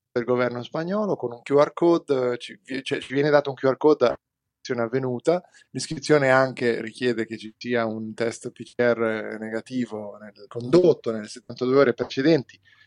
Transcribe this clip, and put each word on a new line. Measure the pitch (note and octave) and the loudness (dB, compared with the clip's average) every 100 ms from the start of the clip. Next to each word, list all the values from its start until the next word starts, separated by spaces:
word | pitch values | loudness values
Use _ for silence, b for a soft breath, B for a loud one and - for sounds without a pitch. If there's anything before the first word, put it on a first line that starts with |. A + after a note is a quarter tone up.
| _ | _
del | B2 | -4
governo | A#2 B2 B2 A#2+ | 0 0 0 -4
spagnolo | A#2 D#3+ E3 G#3 G#3 C#3 | -8 -8 -4 -2 -2 -2
con | B2 | -6
un | A#2+ | -8
Q | - | 2
R | C#3 D3 | 4 4
code, | - E3+ E3+ E3 C3+ B2 | 4 2 4 2 -2 -2
eh, | A#2+ | -4
ci | - - | -8 -16
vi-, | - C3 | -10 -10
cioè, | C3 C#3 | -6 -6
ci | - | -4
viene | C3 D3 | 0 4
dato | D3 C#3+ | 4 2
un | C3 | 0
Q | |
R | C3+ B2+ | 0 4
code | D3+ D3 A#2+ - _ _ _ _ - A#2+ | 4 6 4 0 _ _ _ _ -6 -4
avvenuta. | A#2 B2+ C3 A#2+ - F3 - b b | -2 -2 -2 -2 0 0 -2 b b
L'iscrizione | C3 - D#3+ - D3+ C3+ | -10 -8 -6 2 4 6
anche | C3 C3 A2+ B2 A2+ | 6 4 0 -2 -2
richiede | A2+ - B2+ A2+ | -4 -4 -2 -2
che | A2 A2 | -4 -8
ci | G#2+ - | -14 -12
sia | A#2+ A#2+ A2+ | -4 -2 -2
un | A2 A2 | -4 -8
test | A2 A#2 - B2 | -4 -4 -6 -12
P | - | -14
C | A2+ - | -8 0
R | A#2+ A2+ A2+ A2 G#2 G#2+ | 2 2 0 -2 -6 -10
negativo | A2 A2 A2 B2+ A#2 G#2+ G#2 G#2 | -8 -8 -6 -6 -6 -8 -10 -14
nel, | G#2+ - - | -20 -20 -14
condotto | A#2+ A#2+ E3 F3 - A#2+ | -10 2 4 4 2 -2
nelle | A2 G#2+ | -6 -8
settantadue | B2 - C3 B2+ C3+ | -16 -16 -6 -2 -2
ore | C3 | -2
precedenti | A#2 A#2+ - C3+ D#3 - - b b | -4 -6 -2 0 0 -2 -18 b b